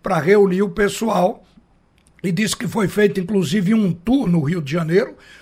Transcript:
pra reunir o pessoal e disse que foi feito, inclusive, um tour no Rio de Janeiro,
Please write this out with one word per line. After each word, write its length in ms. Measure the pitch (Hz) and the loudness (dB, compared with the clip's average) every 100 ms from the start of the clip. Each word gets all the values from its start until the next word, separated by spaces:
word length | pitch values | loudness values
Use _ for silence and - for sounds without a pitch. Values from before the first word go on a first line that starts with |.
pra 160 | - 175 | -4 -2
reunir 440 | 147 208 196 180 | 4 4 4 2
o 80 | 202 | -2
pessoal 760 | 170 202 196 226 190 180 - _ _ _ _ _ _ _ _ | 0 -2 0 -2 0 0 -2 _ _ _ _ _ _ _ _
e 80 | 180 | -4
disse 240 | 170 214 - | -2 -2 -4
que 100 | 208 | -6
foi 220 | 226 190 | -4 -2
feito, 320 | 202 208 196 | 2 2 0
inclusive, 540 | 180 208 151 208 180 | -2 -2 0 0 0
um 180 | 220 196 | 2 0
tour 340 | 170 - 269 208 | -2 -2 0 2
no 140 | 170 | 0
Rio 220 | 139 180 | 0 -4
de 100 | 135 | -4
Janeiro, 440 | 170 156 180 311 302 - - | -4 0 0 0 -8 -20 -20